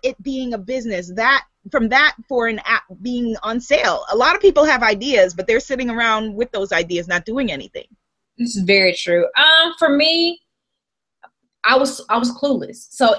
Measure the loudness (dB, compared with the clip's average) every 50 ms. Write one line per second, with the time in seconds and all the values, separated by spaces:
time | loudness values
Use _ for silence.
0 | -4 -6 -6 -6 -8 -8 -6 -6 -6 -6 -8 -8 -6 -6 -6 -6 -6 -6 -6 -6
1 | -8 -8 -6 -2 2 2 2 0 -2 _ _ _ _ -6 -2 -2 0 2 2 2
2 | 2 2 0 -4 -8 -4 -4 -2 -2 -2 -4 -6 -4 -4 -4 -4 -4 _ -16 -14
3 | -10 -8 -6 -4 -4 -4 -6 -6 -6 -6 -6 -6 -2 0 0 2 2 0 -2 -2
4 | -4 -2 0 2 2 2 2 4 4 4 4 4 4 4 2 2 2 0 0 0
5 | -2 0 4 4 4 4 2 -4 -2 0 0 -2 -2 -4 -6 -4 -4 -4 -2 -2
6 | 0 0 0 0 -2 -6 -6 -6 -6 -4 -4 -6 -4 -2 -2 -2 -2 -2 -4 -6
7 | -4 -4 -4 -4 -4 -4 -4 -4 -4 -4 -4 -8 -10 -14 -14 -16 -16 -16 _ _
8 | _ _ _ _ _ _ _ -8 -6 -6 -4 -2 2 4 4 4 4 2 0 -2
9 | -2 0 2 2 2 2 2 4 4 6 6 6 4 2 0 0 2 2 4 2
10 | 2 2 2 0 0 -2 -4 -6 _ _ _ _ _ _ _ _ _ _ _ _
11 | _ _ _ _ -20 _ _ _ _ _ _ _ 0 2 2 2 2 0 -4 -8
12 | -6 -4 -2 -2 -2 -2 -4 -4 -2 -2 -2 -2 -4 -8 -14 -18 -20 -18 -2 2
13 | 2 2 4